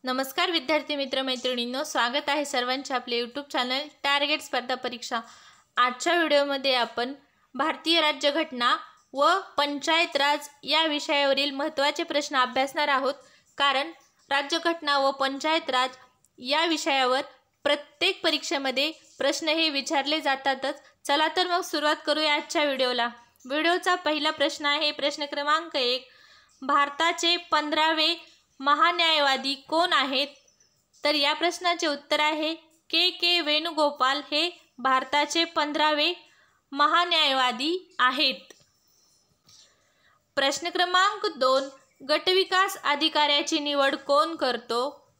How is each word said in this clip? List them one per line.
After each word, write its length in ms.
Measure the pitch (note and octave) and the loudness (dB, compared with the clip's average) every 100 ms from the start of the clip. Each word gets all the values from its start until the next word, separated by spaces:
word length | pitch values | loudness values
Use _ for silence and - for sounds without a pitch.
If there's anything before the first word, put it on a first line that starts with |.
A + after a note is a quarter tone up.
| B3+ | -4
नमस्कार 460 | C4 C4+ - F4+ | -4 -2 -2 0
विद्यार्थी 440 | E4+ B3+ D#4 C#4 D4 | 0 0 -2 0 -4
मित्र 260 | C4+ C4 | -2 -2
मैत्रिणींनो, 600 | C4+ B3+ B3 B3 A#3+ C4 | -2 -4 -2 -2 -4 -4
स्वागत 460 | D4 C#4 A#3 C#4 - | -4 -2 0 0 -2
आहे 160 | D4 C#4+ | -2 -2
सर्वांचे 480 | B3+ B3 C4 C4+ | -2 -2 -4 -4
आपले 280 | B3+ B3 A#3 | -6 -2 -4
YouTube 300 | A#3+ C#4 C#4+ | -4 -8 -6
चॅनल 280 | D4+ B3 C4 D4 _ | -4 -2 -4 -6 _
टार्गेट 380 | C#4 C#4+ C#4+ D4+ | -2 0 0 -2
स्पर्धा 340 | - B3+ A#3+ B3+ | -2 -6 -4 -6
परीक्षा. 440 | B3+ A#3 - A#3 A3+ - - _ _ - | -6 -8 -8 -8 -8 -20 -20 _ _ 0
आजच्या 380 | B3 B3 E4+ E4+ | 0 0 0 2
व्हिडिओमध्ये 600 | D#4+ C#4+ C#4+ C#4 C4+ B3+ | 4 2 2 0 0 0
आपण 380 | A#3 - B3 C#4 _ _ _ | 0 -2 -6 -8 _ _ _
भारतीय 480 | B3+ D4+ C#4+ D#4+ E4 | -4 -4 -2 0 2
राज्यघटना 760 | D4+ C#4+ D4 C#4+ D#4 B3 A#3+ D#4+ - _ _ | 2 2 0 0 -4 -2 0 0 -4 _ _
व 260 | C4 D4 F4+ F#4 - | 2 4 2 0 -2
पंचायत 580 | C#4+ C#4+ E4+ D#4+ E4+ C#4+ | -2 -2 0 2 2 2
राज 320 | C#4+ D4 D4 _ | 2 0 -4 _
या 220 | - D4+ D#4+ | -2 0 2
विषयावरील 680 | D4 D4 C#4+ C#4 C4+ C#4+ | -2 0 2 2 2 0
महत्त्वाचे 520 | C4+ D4+ D4 C#4+ D4+ | -2 -4 0 0 0
प्रश्न 340 | E4+ D4 D4 C#4 | -2 -2 0 0
अभ्यासणार 500 | B3 B3 C#4 D#4+ D4 | 0 0 -2 0 0
आहोत, 260 | C4+ C4+ - - _ _ - | 2 0 -6 -14 _ _ 0
कारण 340 | C#4 C4+ D#4 - _ _ _ | 2 2 -2 -8 _ _ _
राज्यघटना 680 | C#4 C#4+ E4+ E4+ E4 D4 C#4 | -2 0 0 0 -2 0 2
व 140 | C4+ | 2
पंचायत 580 | C4+ C4+ C#4 D#4 D#4+ D#4+ | 0 -4 -2 0 0 0
राज 200 | B3+ B3+ - - _ _ _ | 0 -2 -6 -20 _ _ _
या 280 | B3 D4 E4+ | -2 0 2
विषयावर 560 | D4+ E4 C4+ B3+ C4 C#4 - _ _ | 0 0 2 2 0 -2 -14 _ _
प्रत्येक 600 | - D4 - _ F4+ F#4+ | 0 0 -2 _ -2 0
परीक्षेमध्ये 680 | E4+ D4+ - C#4+ C4+ B3+ D4 D#4+ - - | 0 0 -2 -2 -2 0 -2 -4 -20 -2
प्रश्न 300 | C4 - D#4+ | -2 0 0
हे 220 | D#4+ D#4+ | 2 2
विचारले 520 | C#4 - D#4 C#4 D#4 | 0 -2 -2 0 0
जातातच. 540 | C#4+ C4+ C4+ C4 C4 C#4+ - _ - | 0 0 -2 -2 -4 -6 -14 _ -2
चला 200 | C#4+ D#4+ | 2 2
तर 200 | D#4+ F4+ | 0 0
मग 140 | F4 | 0
सुरुवात 340 | - D#4+ D4 D4+ D4+ | -2 -2 0 -2 -2
करूया 280 | D4 D#4 | 0 2
आजच्या 300 | D4 D4+ E4+ | 0 -2 -2
व्हिडिओला. 440 | D4 C4 B3+ B3 A#3+ A#3 - _ B3+ | 0 0 -2 0 -4 -6 -20 _ -6
व्हिडिओचा 500 | C#4+ E4 F4 F4+ F4+ | 0 2 2 0 0
पहिला 360 | D4+ D4+ D4+ | 0 0 -2
प्रश्न 340 | D#4 D4 - D4 | 0 -2 0 -2
आहे 260 | D4 D4+ | 0 -2
प्रश्न 340 | D4 C#4 D4 C#4+ | -2 -4 -4 -6
क्रमांक 500 | C#4+ C#4+ D#4 E4+ D#4 | -4 0 0 0 -2
एक, 340 | B3 B3+ - - - - _ _ | -2 -2 -6 -20 -20 -20 _ _
भारताचे 760 | C4 D4 C#4+ C#4+ E4 E4+ E4+ F4 | 0 2 2 0 0 2 0 0
पंधरावे 920 | - D4+ D4+ D#4 D#4+ D#4+ D#4 E4+ - _ _ _ | 2 0 2 2 2 2 0 0 -8 _ _ _
महान्यायवादी 960 | C#4 D4 E4 F4 E4 D#4 C#4+ C4 C4+ C4+ | 2 4 4 4 2 4 2 2 -2 -6
कोण 380 | - D#4+ F4+ | -2 0 2
आहेत? 340 | D#4 C4 C4 C#4 - _ _ _ _ _ _ | 2 0 -2 -4 -8 _ _ _ _ _ _
तर 120 | D4 D4+ | -2 2
या 180 | C#4 | 0
प्रश्नाचे 540 | D4 E4+ E4+ F4+ E4+ E4 | 2 -2 -2 -2 0 -2
उत्तर 320 | C#4+ - D4+ | -2 -2 0
आहे 340 | D4+ D#4 D#4 D#4+ _ _ _ | 0 0 -4 -6 _ _ _
के 200 | D#4+ F4+ | 0 0
के 320 | F4 E4+ F4 | 0 0 0
वेणुगोपाल 800 | D4 D4+ E4 D#4 D4 C#4+ C4 C#4+ C#4 | 2 0 -2 0 0 2 0 0 -2
हे 400 | D4+ E4+ - _ - | -2 -2 -6 _ -4
भारताचे 640 | B3+ C4 B3+ D4 D4 E4+ | 0 0 2 0 2 0
पंधरावे 720 | E4 E4+ D4 D4+ D4+ D4+ D#4 F4 _ _ _ _ _ | 0 0 -2 0 2 2 0 -2 _ _ _ _ _
महान्यायवादी 1200 | C#4 D4 E4 F4+ E4 D4 C4+ B3+ A3+ D4 F#4 - - | 0 2 4 2 2 2 2 0 0 -2 -4 -6 0
आहेत. 540 | B3+ C4 C#4+ - - - _ _ _ _ _ _ _ _ _ - - _ _ _ _ _ _ - | 0 2 0 -2 -12 -20 _ _ _ _ _ _ _ _ _ -20 -20 _ _ _ _ _ _ 0
प्रश्न 340 | C4+ C#4+ E4+ | 0 0 -4
क्रमांक 560 | F4 F4+ F4+ G4 G#4+ G#4 | -2 2 4 2 0 -6
दोन, 380 | D4+ C4 C4+ C#4 - _ _ C4+ | 0 2 2 0 -12 _ _ -2
गटविकास 680 | D4+ E4+ F#4 F#4 F#4 G4 - | 0 2 2 2 2 0 -2
अधिकाऱ्याची 760 | - C#4+ D#4 D#4 D4 D4 - D#4+ | -2 0 0 2 2 2 0 -2
निवड 360 | D4 C#4+ C#4 D4 | 0 2 2 0
कोण 400 | - C#4+ E4 E4 | 0 2 2 -2
करतो? 760 | C4 A#3+ - A#3 C4+ - _ _ | -2 -2 -4 -4 -4 -8 _ _